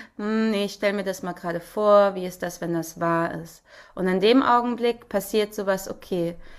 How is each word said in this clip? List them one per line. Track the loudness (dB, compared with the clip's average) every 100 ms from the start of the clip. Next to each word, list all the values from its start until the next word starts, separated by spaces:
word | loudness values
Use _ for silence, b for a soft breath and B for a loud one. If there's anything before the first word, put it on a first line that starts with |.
| -14 -8
hm, | -2 0 0
nee, | 0
ich | -2
stell | -2 -2
mir | 0
das | -4 -6
mal | -8
gerade | -8 -6 -6
vor, | -6 0 6 8 6
wie | 2
ist | -8 -6
das, | -8 -6
wenn | -4
das | -4 -4 -4
wahr | 0 0 -2
ist? | -6 -12 -20 B B B
Und | -4 -2
in | 2
dem | 4 4
Augenblick | 6 2 2 -2 -2 -4 -4
passiert | -6 -2 -2 -2
sowas, | -4 -2 -2 -4
okay, | -14 -6 -4 -4 -6 b